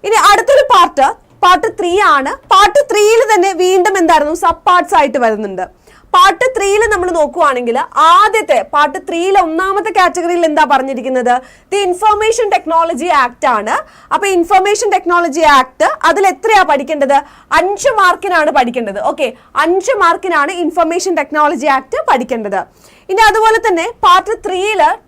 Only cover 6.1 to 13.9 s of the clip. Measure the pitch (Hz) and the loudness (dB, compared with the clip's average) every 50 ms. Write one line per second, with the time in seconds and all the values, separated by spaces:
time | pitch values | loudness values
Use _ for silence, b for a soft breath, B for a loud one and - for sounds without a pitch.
6.1 | - 370 381 392 381 359 494 523 523 494 - 392 392 427 466 440 427 381 359 359 | 2 4 4 4 2 0 -4 -4 -2 -2 -2 0 0 0 0 0 -2 -2 -4 -4
7.1 | 330 330 294 277 - 339 330 285 262 247 247 240 233 269 330 - - 269 302 320 | -2 -2 -2 -2 0 0 0 0 0 -2 -4 -4 -4 -4 -4 -4 -2 0 4 4
8.1 | 339 381 415 427 427 440 427 - 294 330 - - - 294 294 294 277 381 - - | 6 4 4 4 2 0 0 0 0 0 0 -2 -2 0 0 0 -2 -8 -10 -8
9.1 | 349 339 349 381 392 403 359 320 320 330 381 381 392 415 381 427 381 427 370 339 | -6 -4 -2 2 2 2 2 0 -2 -4 -2 -2 -2 -4 -4 -2 0 0 0 0
10.1 | - 359 330 339 349 349 339 320 302 320 302 254 285 262 262 269 269 226 - 262 | 0 -4 -4 -2 -2 0 0 0 2 0 0 2 0 -2 0 -4 -8 -8 -6 -4
11.1 | 262 254 240 220 240 254 262 B B B B B 370 403 403 359 359 359 415 427 | -4 -2 0 0 -2 -2 -4 B B B B B -4 -2 -2 -2 -4 0 0 0
12.1 | 427 415 427 440 440 - 466 403 381 403 - 311 330 339 339 330 339 240 302 359 | 0 2 0 -2 0 -2 -2 -2 -2 -2 -2 -2 0 0 0 0 -4 -6 -4 -2
13.1 | 320 285 254 247 247 _ - 277 240 214 208 214 311 571 - B | 0 0 0 -2 -4 _ -2 -2 -2 -2 -2 -4 -4 -6 -6 B